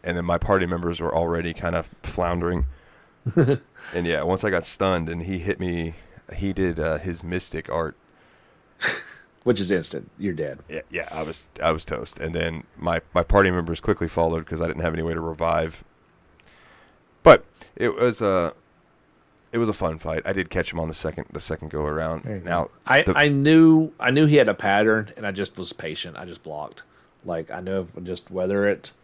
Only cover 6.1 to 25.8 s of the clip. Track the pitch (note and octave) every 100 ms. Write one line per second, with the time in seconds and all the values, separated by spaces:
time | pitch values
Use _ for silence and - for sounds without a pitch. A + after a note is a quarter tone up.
6.1 | - - - G2 F#2+ F#2 E2 D#2+ D#2 F2
7.1 | E2 E2 F2+ - D#2+ - E2 D#2+ - _
8.1 | _ _ _ _ _ _ _ A#2+ G#2+ -
9.1 | - _ _ B2 G#2+ F#2 F#2+ D#2+ D2 -
10.1 | - G2+ D#2+ D2 - - D#2 - F2 D#2
11.1 | D#2+ D#2 D#2+ - - D#2 D#2+ - A#1+ A1
12.1 | - D#2+ E2 E2 D#2+ - - E2 E2 -
13.1 | F2 E2+ G2+ F#2+ F2+ E2 E2 - G2 E2+
14.1 | - E2 E2 D#2+ D#2+ E2+ D#2+ E2 D#2+ E2
15.1 | D#2+ E2 D#2+ E2 D#2+ D#2+ - - _ _
16.1 | _ _ _ - _ - - _ _ _
17.1 | _ - C#3 - _ - - A#2 - B2
18.1 | G#2+ G#2 F#2 E2+ - _ _ _ _ _
19.1 | _ _ _ _ A#2 A2+ G2+ F2+ D#2+ E2
20.1 | D#2+ D2+ G2 E2+ F2+ E2+ E2 D#2+ D#2+ D#2+
21.1 | D#2+ - - - D#2+ D#2 D2 D2 D#2 D#2+
22.1 | E2 - G2+ F2 F2 D2+ _ - C3+ -
23.1 | F#2+ D3 C#3 C#3+ D#3+ D#3+ D#3+ D#3 - A#2+
24.1 | C3+ D3+ D3 A2 G2 G2+ G2+ A2 A2 G#2+
25.1 | - G#2 F#2+ G2 - F2 -